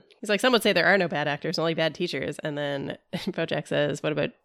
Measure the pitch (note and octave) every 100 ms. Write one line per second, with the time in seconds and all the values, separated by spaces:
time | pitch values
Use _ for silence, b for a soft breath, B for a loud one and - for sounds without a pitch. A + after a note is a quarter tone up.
0 | - _ G#3 G3+ C4+ A#3 G#3+ F#3+ E3 G3
1 | E3+ D#3 D3+ C#3+ D#3+ E3+ E3 D#3+ D#3+ C#3+
2 | F3 C#3 D3+ D3 D#3 C#3+ C#3+ C#3 C#3 -
3 | _ E3+ G3 F3 - - - D3 D3 D3
4 | D#3 D3 D#3+ -